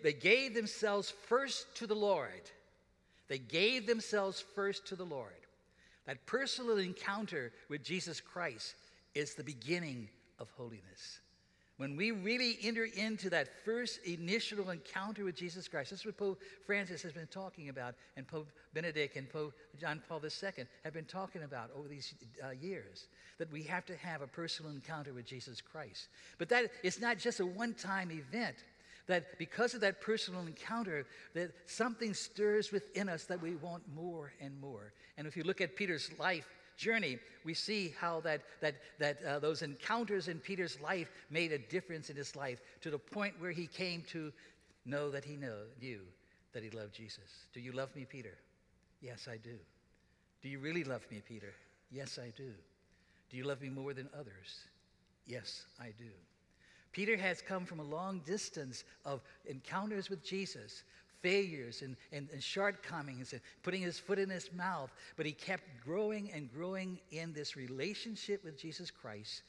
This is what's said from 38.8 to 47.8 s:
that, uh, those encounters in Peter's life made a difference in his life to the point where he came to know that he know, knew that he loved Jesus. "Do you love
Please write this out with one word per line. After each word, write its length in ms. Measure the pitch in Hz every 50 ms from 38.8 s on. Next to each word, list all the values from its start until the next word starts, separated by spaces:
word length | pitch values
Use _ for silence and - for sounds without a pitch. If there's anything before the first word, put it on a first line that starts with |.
| - - - -
that, 220 | 151 147 143 143 180
uh, 160 | 151 143 147
those 220 | 143 156 160 -
encounters 680 | 165 143 143 - - - 208 240 233 202 208 190 156 180
in 100 | 170 160
Peter's 400 | - - 196 180 180 165 - 143
life 320 | 143 156 190 180 160 - - - - -
made 220 | 143 165 170 160
a 60 | 151
difference 520 | 139 113 - - 185 180 - 165 156 147 -
in 60 | 143
his 200 | 143 139 - -
life 260 | 143 139 131 123 - - - - -
to 100 | - 165
the 80 | 147
point 380 | 139 - - - 208 202 202 175 180
where 120 | 170 180
he 160 | 165 170 175
came 340 | - - - 185 180 175 170 160
to 280 | - - 165 156 151 135 - - - - - - - - _ -
know 260 | 123 143 143 147 147
that 140 | 139 139 135
he 100 | 143 147
know, 220 | 143 143 123 110 101 107 113 127 127
knew 180 | 123 131 117 101 95 90 90 _ - _ _ _ _ _ -
that 100 | 120 110
he 60 | 110
loved 240 | 113 110 107 104 104
Jesus. 520 | - 113 104 - - 98 - - - - - -
"Do 60 | 123
you 140 | 123 127 123
love 200 | 131